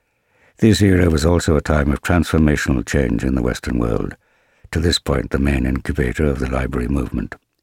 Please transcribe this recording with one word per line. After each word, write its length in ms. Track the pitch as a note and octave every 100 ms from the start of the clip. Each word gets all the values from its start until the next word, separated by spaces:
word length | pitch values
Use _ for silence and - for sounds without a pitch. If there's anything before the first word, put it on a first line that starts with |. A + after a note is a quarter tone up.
| _ _ _ _ _ -
This 240 | A#2 F2+
era 260 | G2+ F2+ F2+
was 160 | D#2+
also 320 | D#2+ E2+ - D2+
a 60 |
time 280 | - D#2 C#2+
of 120 | C#2
transformational 840 | - F2 D2+ E2+ D#2 C#2+ - C2 A1+
change 380 | D2 B1 A1+
in 100 | C2
the 80 | C2
Western 360 | A#1+ B1 - A#1+
world, 360 | A#1 G1+ G1+ - _ _ _ _ -
to 80 | E2
this 180 | E2+ D#2
point 320 | - C#2 -
the 80 | C2+
main 260 | C#2+ C#2
incubator 640 | B1+ C2 - - B1 A#1+ D2+
of 120 | C2
the 120 | B1+
library 380 | C2 C2 C2 B1
movement. 460 | C#2 A1+ A#1 - - _ _